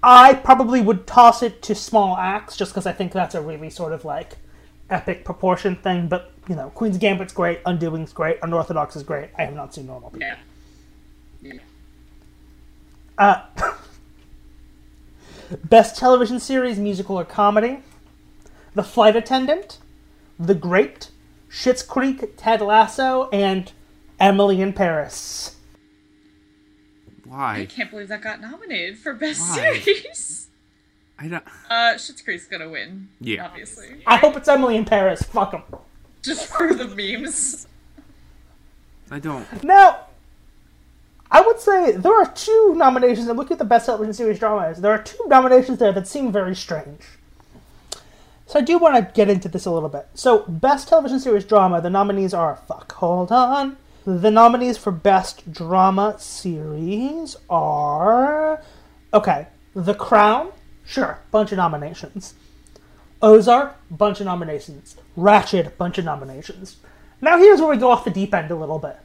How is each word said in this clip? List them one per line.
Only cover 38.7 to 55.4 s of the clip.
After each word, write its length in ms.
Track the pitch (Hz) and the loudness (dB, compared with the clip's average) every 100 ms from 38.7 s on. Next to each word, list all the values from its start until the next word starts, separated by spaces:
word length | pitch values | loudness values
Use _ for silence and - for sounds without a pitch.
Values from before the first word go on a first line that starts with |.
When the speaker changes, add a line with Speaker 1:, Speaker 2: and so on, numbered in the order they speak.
| _ _ _ _ | _ _ _ _
Speaker 3:
I 80 | 143 | -12
don't. 440 | 151 139 - 226 | -10 -10 -12 -12
Speaker 1:
Now, 440 | 294 392 381 - - - _ _ _ _ _ _ _ _ _ _ _ | 4 8 8 6 -14 -20 _ _ _ _ _ _ _ _ _ _ _
I 100 | 302 | 6
would 200 | 403 466 | 6 2
say 320 | - 392 330 | 2 2 2
there 220 | 185 302 440 | 0 4 4
are 60 | 370 | 2
two 480 | - - 440 427 330 | -2 0 4 4 4
nominations. 520 | 277 254 247 226 233 | 2 4 0 0 -4
I'm 80 | 233 | -6
looking 180 | 277 | -6
at 40 | 330 | -6
the 60 | |
best 220 | 226 233 233 | 2 2 2
television 260 | 220 214 | -4 -6
series 240 | 208 233 208 | -4 -4 -2
dramas. 400 | 220 208 165 165 | -2 -2 -4 -2
There 100 | 196 | 0
are 100 | 214 | 0
two 200 | - - 440 | -4 -12 2
nominations 500 | 262 262 254 254 247 | 4 6 4 4 0
there 140 | 220 | 0
that 160 | 190 190 | 0 -6
seem 240 | 285 262 | -6 -4
very 240 | 202 185 185 | -4 -4 -8
strange. 460 | - 160 - 147 - - _ _ _ - _ - _ - _ _ _ _ _ | -10 -12 -12 -20 -20 -20 _ _ _ -20 _ -20 _ -20 _ _ _ _ _
So 120 | 294 | -2
I 40 | |
do 160 | 254 339 | 2 4
wanna 240 | 330 262 185 | 4 4 0
get 160 | - 202 | 0 2
into 180 | 196 185 | 2 -4
this 180 | 180 185 | -10 -6
a 40 | |
little 180 | 165 156 | -6 -6
bit. 200 | 143 - | -10 -14
So, 260 | - 262 226 214 | -4 2 2 0
best 400 | 160 254 277 - | -4 0 -2 2
television 320 | 320 269 262 | 0 2 -4
series 240 | 262 208 | 0 -2
drama, 360 | 196 214 185 175 | 2 2 4 0
the 100 | 175 | -2
nominees 440 | 190 202 196 190 | -2 0 -2 -4
are, 220 | 175 165 143 - | -2 -4 -4 -12
fuck, 240 | - - | -16 -16
hold 360 | - 175 180 180 | -6 -2 -2 0
on. 460 | 240 247 277 269 269 _ - - | 2 2 0 -4 -8 _ -14 -6
The 240 | 180 208 | 0 2
nominees 480 | 214 233 240 247 226 | 6 6 6 -2 -4
for 120 | - | -6
best 640 | 170 202 190 185 - | -2 2 2 0 -14